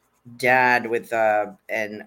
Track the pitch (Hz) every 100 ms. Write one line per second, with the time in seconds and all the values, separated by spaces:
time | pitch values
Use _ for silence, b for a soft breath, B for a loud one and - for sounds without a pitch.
0 | _ _ 120 120 123 127 123 123 117 117
1 | - 113 110 107 104 98 - 110 107 107